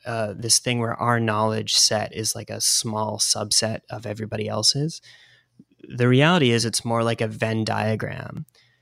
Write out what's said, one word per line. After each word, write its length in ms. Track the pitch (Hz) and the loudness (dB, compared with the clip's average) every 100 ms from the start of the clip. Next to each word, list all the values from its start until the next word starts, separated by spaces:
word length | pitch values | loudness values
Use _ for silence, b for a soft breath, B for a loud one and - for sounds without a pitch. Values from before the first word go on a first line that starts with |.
uh, 300 | - 113 107 92 | -8 -6 -6 -4
this 220 | 117 - | 0 2
thing 220 | - 120 | 2 0
where 160 | 113 - | 0 0
our 240 | 117 120 | 2 2
knowledge 560 | 113 107 110 110 107 - | 2 2 2 0 0 2
set 380 | - 110 104 110 | 2 2 -2 -4
is 180 | 110 110 | -6 -6
like 140 | 110 | -8
a 100 | 107 | -4
small 600 | - - 120 107 107 110 | 0 0 -2 -2 -2 -2
subset 640 | - - 107 - 110 110 - | 0 0 0 0 0 -2 -10
of 160 | 110 110 | -12 -8
everybody 420 | 104 110 110 107 | -8 -6 -6 -4
else's, 500 | 107 107 135 156 - b b b b b _ _ _ - | 0 0 0 -2 -6 b b b b b _ _ _ -10
the 200 | 127 123 | 2 6
reality 400 | 127 151 180 131 | 6 6 6 6
is 160 | 117 113 | 4 2
it's 180 | - | -2
more 200 | 117 117 | -2 0
like 180 | 117 117 | 0 0
a 60 | 113 | -2
Venn 360 | 107 110 113 | -2 -2 0
diagram. 840 | 110 107 110 110 - - - - 156 b b b | -2 -2 0 -2 -4 -8 -10 -12 -12 b b b